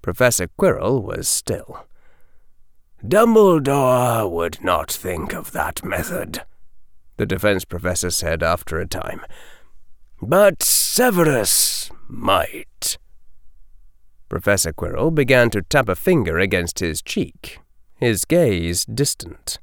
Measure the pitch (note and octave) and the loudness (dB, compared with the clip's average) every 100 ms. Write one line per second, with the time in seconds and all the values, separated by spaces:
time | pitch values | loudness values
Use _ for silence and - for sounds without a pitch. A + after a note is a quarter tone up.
0 | - F2 B2+ - F2+ - G3 - G#2 C3 | -6 2 2 2 -4 2 2 2 0 -2
1 | F#2+ F2+ - - - F#2+ - - - - | -2 -6 -2 -4 -2 -6 -6 -18 -18 -20
2 | - - - - - - - - _ - | -20 -20 -20 -20 -20 -20 -20 -20 _ -16
3 | - F#3+ A#3 A3 G3+ E3 C3+ C#3+ C3 B2 | 0 4 6 8 8 6 2 2 4 4
4 | B2 A#2 G#2 E2 E2+ - - E2 D#2+ - | 2 0 -2 -2 -4 -4 0 0 0 -6
5 | F#2 E2+ - - - - D2 - - F#2+ | -6 -6 -8 -10 -10 -6 -6 -6 -6 -6
6 | - F2+ F2 - - - - - - - | -4 -6 -8 -12 -14 -18 -18 -18 -20 -20
7 | - - A2 G2 G#2 G2 - F2 F2 F2 | -20 -6 -4 0 0 0 -2 -6 -4 -2
8 | F2+ E2+ E2+ E2 D#2+ F2 - D#2+ E2+ - | -2 -2 -2 -2 0 -2 -2 -6 -4 -6
9 | - - - - - - - - - - | -8 -12 -12 -14 -16 -20 -20 -18 -18 -18
10 | - - G#2 F3+ G3+ - - - - - | -20 -12 0 4 4 4 0 2 0 2
11 | B3 F#3 D#3+ C3 G2 - - - - - | 2 4 4 4 2 2 0 -2 -8 -10
12 | - - - F#2+ - - - - - - | -10 -4 2 2 0 -6 -16 -10 -8 -8
13 | - - - - - - - - - - | -12 -20 -18 -16 -18 -18 -20 -20 -20 -20
14 | - - - - - G2 E2+ D#2+ D#2 - | -20 -20 -10 -4 0 0 0 -4 -6 -2
15 | D#3 D#3 C3+ C3 A#2+ G#2 - C#3+ B2+ - | 0 2 4 6 4 2 0 0 2 0
16 | - E3+ F2 E2 F#2+ F2+ E2+ - E2+ D#2 | 2 2 2 0 2 0 -2 -4 -4 -4
17 | - - E2 - - - _ _ - - | -6 -4 -4 -6 -18 -18 _ _ -20 -2
18 | B2 G#2+ - E3 D3+ F#2+ E2+ F2 - A2 | 0 0 2 4 4 2 0 -4 -4 -2
19 | C#3+ - - - - - | -2 -2 -12 -14 -12 -12